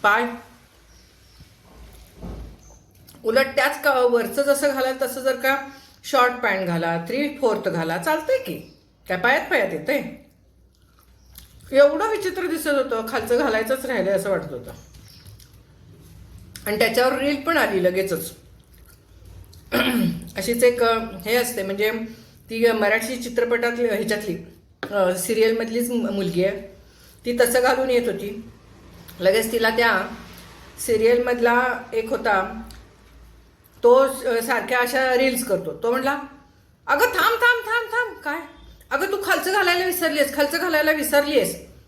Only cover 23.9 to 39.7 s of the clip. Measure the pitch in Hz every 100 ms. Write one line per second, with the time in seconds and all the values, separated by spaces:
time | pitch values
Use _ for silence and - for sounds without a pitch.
23.9 | 208 214 208 214 165 - - _ _ -
24.9 | 202 185 180 - 220 220 226 226 226 240
25.9 | 240 220 196 180 170 190 202 - - -
26.9 | - - - 247 240 240 247 247 254 262
27.9 | 247 240 185 202 226 226 - - - -
28.9 | - - - 180 214 220 233 220 220 233
29.9 | 196 208 - - - - - - - -
30.9 | 220 226 240 247 240 233 240 254 247 -
31.9 | 226 220 226 220 196 202 226 - - -
32.9 | - - - - - _ _ _ - 240
33.9 | 254 269 269 226 233 233 240 202 247 247
34.9 | 269 262 247 269 240 233 180 156 147 226
35.9 | 254 269 277 - - - _ _ _ -
36.9 | 285 480 - 359 453 480 480 427 466 453
37.9 | 453 466 - 302 294 - - - - -
38.9 | 277 381 392 - 370 359 403 359